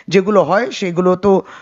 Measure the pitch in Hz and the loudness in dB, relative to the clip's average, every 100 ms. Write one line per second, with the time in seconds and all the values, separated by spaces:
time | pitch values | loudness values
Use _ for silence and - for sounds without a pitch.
0 | - 190 185 196 151 196 247 - 185 170 | -2 0 2 0 2 0 -2 -6 -6 -2
1 | 180 180 202 190 - - | 0 0 2 0 -2 -20